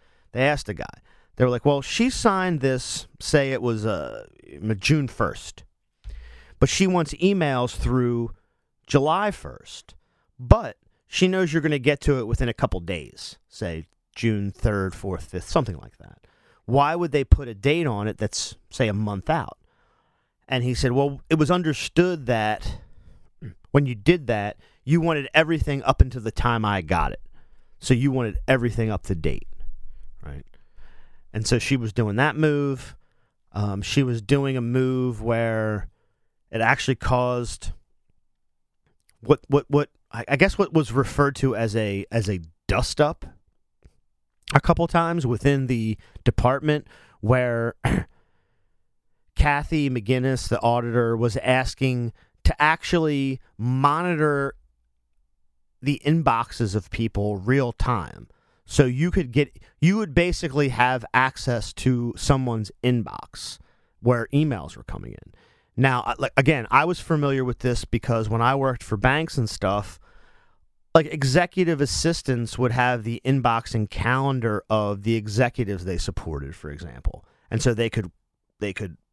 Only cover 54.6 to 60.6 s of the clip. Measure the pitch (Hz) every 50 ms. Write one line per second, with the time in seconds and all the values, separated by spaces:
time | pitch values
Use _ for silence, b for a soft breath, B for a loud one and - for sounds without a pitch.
54.6 | _ _ _ _ _ _ _ _ _ _ _ _ _ _ _ _ _ _ _ _
55.6 | _ _ _ _ - 135 143 - - 143 160 165 156 139 117 113 127 - - -
56.6 | 117 101 95 107 - - - - 113 110 - 104 104 104 104 95 92 110 131 139
57.6 | 131 120 110 - - - 123 101 78 - 50 50 57 - _ _ _ _ _ _
58.6 | _ - - - 139 127 123 131 160 175 - 196 156 123 110 143 143 - - -
59.6 | b b b b 147 175 196 220 214 160 131 160 170 180 170 - - 151 131 143